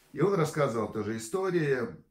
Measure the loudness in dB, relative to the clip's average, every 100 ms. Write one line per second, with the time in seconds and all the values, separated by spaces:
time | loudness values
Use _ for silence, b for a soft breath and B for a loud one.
0 | b 0 2 4 0 2 0 0 -2 -4
1 | -4 -6 -4 -2 0 0 2 0 -2 -8
2 | _